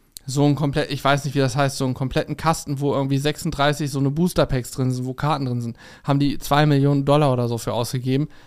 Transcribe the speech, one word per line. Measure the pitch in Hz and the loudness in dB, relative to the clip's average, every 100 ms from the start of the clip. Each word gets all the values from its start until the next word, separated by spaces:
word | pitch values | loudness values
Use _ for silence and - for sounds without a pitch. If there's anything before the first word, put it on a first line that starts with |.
| _ - - | _ -18 -6
so | 131 | 0
einen | 143 143 | 2 2
komplett, | 147 139 143 | 0 -2 -2
ich | 139 | -2
weiß | 139 143 | 0 0
nicht, | 139 | 0
wie | 139 | 0
das | 135 | 0
heißt, | 139 139 - | 2 0 0
so | |
einen | 131 | -2
kompletten | 127 131 156 - 139 | -2 -2 -2 -4 -2
Kasten, | 156 165 - 139 | 0 -2 -2 -4
wo | 143 | -2
irgendwie | 123 135 139 | 0 0 0
sechsunddreißig | 143 151 170 143 143 147 147 | 0 -2 -4 0 0 0 -2
so | 135 | 0
eine | 139 | 0
Booster-Packs | 143 175 - 143 131 117 | 2 0 2 0 0 -4
drin | - 127 | -4 -2
sind, | 127 127 | -2 -4
wo | |
Karten | 127 143 151 135 | -4 -2 -2 -2
drin | 123 | -4
sind, | 117 110 - - | -6 -10 -16 -8
haben | - 139 | -2 2
die | 143 - | 2 -2
zwei | - 143 151 | 0 4 4
Millionen | 139 139 143 | 4 4 2
Dollar | 139 147 151 | 4 4 4
oder | 123 120 | 2 0
so | 117 | -2
für | - | -4
ausgegeben, | 104 120 131 127 131 151 - | -4 -4 -4 0 0 -2 -8